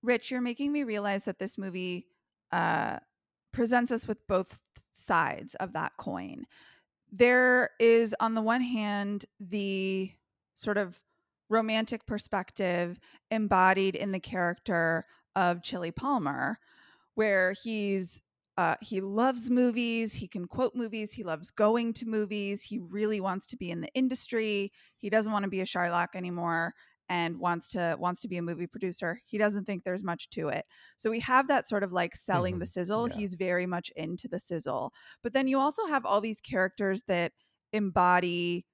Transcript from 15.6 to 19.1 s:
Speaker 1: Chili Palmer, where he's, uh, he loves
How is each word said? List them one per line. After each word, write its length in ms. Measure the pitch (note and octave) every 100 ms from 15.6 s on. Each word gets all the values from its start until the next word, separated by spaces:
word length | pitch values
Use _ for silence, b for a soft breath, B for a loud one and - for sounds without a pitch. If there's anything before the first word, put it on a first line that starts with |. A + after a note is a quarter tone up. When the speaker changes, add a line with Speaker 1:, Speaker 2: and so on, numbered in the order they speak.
Speaker 1:
Chili 280 | - F#3 E3+
Palmer, 680 | - C4+ C4+ C#3+ C#3 C3+ A3+ b b b b b
where 400 | - G#3+ G3 F#3 F#3+
he's, 580 | A3+ A3 G3+ G3 F3+ - _ _ _ -
uh, 160 | E3+ -
he 180 | G#3 G3
loves 480 | G3